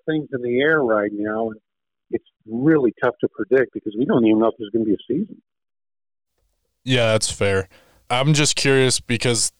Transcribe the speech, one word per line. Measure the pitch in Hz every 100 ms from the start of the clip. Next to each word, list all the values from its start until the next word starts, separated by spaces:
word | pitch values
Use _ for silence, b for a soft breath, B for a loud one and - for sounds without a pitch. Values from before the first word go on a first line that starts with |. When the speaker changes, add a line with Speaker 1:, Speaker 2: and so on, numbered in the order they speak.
| -
Speaker 1:
things | 156 143
in | 131
the | 120 123
air | 147 160
right | 127 110 104
now, | 104 107 107 113
and | 110 _ _ _ _ -
it's | 113 _ _ 107
really | 113 143 156 120 -
tough | 123 -
to | -
predict | - 107 131 120
because | 107 107 104
we | 143
don't | 165 113
even | 110
know | 110
if | -
there's | 107
gonna | 113 107
be |
a | 95 -
season. | 156 214 - _ _ _ _ _ _ _ _ _ _ _ _ _ _ 127
Speaker 2:
Yeah, | 127 113
that's | 110 -
fair. | - 101 95 95 b b b b
I'm | 123 139
just | 147 151 -
curious | 139 135 131 -
because | - 117 131 117 -